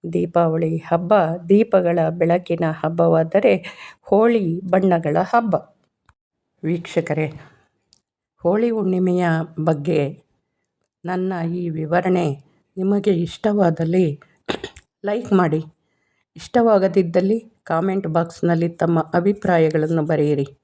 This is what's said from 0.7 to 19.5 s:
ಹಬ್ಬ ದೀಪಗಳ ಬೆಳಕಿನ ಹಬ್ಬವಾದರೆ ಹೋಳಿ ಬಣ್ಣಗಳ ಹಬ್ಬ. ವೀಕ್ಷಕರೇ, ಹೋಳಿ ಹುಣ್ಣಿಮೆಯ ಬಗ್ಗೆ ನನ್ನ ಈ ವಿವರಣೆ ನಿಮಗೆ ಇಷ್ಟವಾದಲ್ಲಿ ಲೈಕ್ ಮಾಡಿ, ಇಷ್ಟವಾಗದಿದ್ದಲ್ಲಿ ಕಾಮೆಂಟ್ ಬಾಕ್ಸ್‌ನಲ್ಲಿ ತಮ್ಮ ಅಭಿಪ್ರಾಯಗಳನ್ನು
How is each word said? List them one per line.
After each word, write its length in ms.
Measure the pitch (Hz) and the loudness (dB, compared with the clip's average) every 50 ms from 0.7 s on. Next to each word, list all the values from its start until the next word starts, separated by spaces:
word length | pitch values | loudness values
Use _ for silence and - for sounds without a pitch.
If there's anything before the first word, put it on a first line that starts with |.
| 165 165 | -2 -4
ಹಬ್ಬ 360 | - - 170 170 180 175 214 208 170 156 165 180 175 165 | -4 -2 -2 -2 2 2 2 2 4 2 -2 -6 0 4
ದೀಪಗಳ 500 | 196 208 226 226 - 190 175 170 170 170 160 160 | 4 4 4 4 2 2 2 2 2 2 0 0
ಬೆಳಕಿನ 560 | 165 170 170 165 170 180 180 - 170 165 170 160 | 0 0 0 2 2 0 0 -4 -4 -2 -2 -4
ಹಬ್ಬವಾದರೆ 920 | 156 160 - 156 170 170 170 170 165 160 160 160 - 196 214 - 202 175 - - - - - - - _ | -2 -2 -4 -4 0 0 2 2 4 2 0 2 0 2 4 4 2 2 -2 -10 -18 -18 -20 -20 -20 _
ಹೋಳಿ 600 | _ - - 202 220 240 240 226 196 160 165 175 | _ 0 2 4 4 4 2 2 0 -2 -4 -4
ಬಣ್ಣಗಳ 560 | 185 185 175 190 185 190 180 165 165 156 147 165 | -4 -2 0 2 2 2 2 2 0 0 0 0
ಹಬ್ಬ. 340 | 185 180 - 233 233 220 180 - - _ _ _ _ _ _ _ _ _ _ _ _ _ _ _ _ _ _ _ - | -2 2 0 0 0 2 -2 -4 -4 _ _ _ _ _ _ _ _ _ _ _ _ _ _ _ _ _ _ _ -6
ವೀಕ್ಷಕರೇ, 720 | 160 170 170 170 - - 165 160 - 156 156 156 147 - - - - _ _ _ _ _ _ _ _ _ _ _ _ _ _ _ _ _ _ - | -4 -4 -4 -6 -6 -6 -6 -4 -2 -4 -4 -4 -6 -8 -14 -20 -20 _ _ _ _ _ _ _ _ _ _ _ _ _ _ _ _ _ _ -2
ಹೋಳಿ 240 | 170 185 214 226 240 | -2 0 0 0 0
ಹುಣ್ಣಿಮೆಯ 580 | 226 220 202 185 185 185 185 185 180 180 180 170 160 160 160 - - - | -2 -2 -2 -2 0 0 0 0 0 0 0 0 0 -2 -4 -6 -8 -4
ಬಗ್ಗೆ 640 | 156 165 160 143 143 156 165 156 143 135 165 - _ _ _ _ _ _ _ _ _ _ _ _ _ _ _ _ _ | -2 -2 -2 -2 -2 -2 0 0 0 -2 -6 -12 _ _ _ _ _ _ _ _ _ _ _ _ _ _ _ _ _
ನನ್ನ 280 | 170 180 185 185 185 190 175 165 170 170 | -8 -6 -4 -4 -4 -4 -4 -6 -6 -6
ಈ 160 | 180 180 170 | -6 -8 -8
ವಿವರಣೆ 640 | 160 160 160 151 165 175 - 185 185 180 175 151 139 143 - _ _ _ _ _ _ 185 | -8 -8 -6 -2 -2 0 0 2 0 0 0 -2 -4 -6 -10 _ _ _ _ _ _ -4
ನಿಮಗೆ 360 | 185 196 202 202 196 214 190 | -2 0 0 0 2 0 0
ಇಷ್ಟವಾದಲ್ಲಿ 1040 | 165 175 170 - - - 214 208 208 196 170 165 - 165 160 170 185 185 160 147 - - _ _ _ _ - - - - - - - _ _ _ _ - | 0 -2 -4 -6 -4 -2 -2 0 2 2 2 2 0 -2 -2 2 2 2 0 -2 -6 -12 _ _ _ _ -10 -8 -8 -8 -14 -18 -20 _ _ _ _ -6
ಲೈಕ್ 280 | 196 208 233 247 - 208 | -6 -6 -4 -2 0 2
ಮಾಡಿ, 300 | 190 180 160 147 156 156 156 _ _ _ _ _ _ _ _ _ _ _ _ _ | 2 2 2 0 -2 -4 -8 _ _ _ _ _ _ _ _ _ _ _ _ _
ಇಷ್ಟವಾಗದಿದ್ದಲ್ಲಿ 1040 | 165 - - _ 247 233 226 220 196 185 190 - 196 185 170 165 180 185 190 214 233 226 - _ _ _ | -20 -20 -2 _ 2 4 4 4 4 4 2 2 2 0 2 0 0 2 2 0 -2 -4 -10 _ _ _
ಕಾಮೆಂಟ್ 440 | - 165 165 170 196 190 196 190 170 | -4 -2 -2 -2 -2 -2 -2 -4 -2
ಬಾಕ್ಸ್‌ನಲ್ಲಿ 600 | 160 165 170 170 - - - 170 170 165 165 170 | 0 0 -2 -2 -6 -4 0 0 2 2 0 -2
ತಮ್ಮ 300 | 170 - 170 170 170 165 | -2 -2 0 0 0 0
ಅಭಿಪ್ರಾಯಗಳನ್ನು 1040 | 160 160 - 175 175 196 202 - - - | -2 0 -2 0 0 0 -2 0 -2 0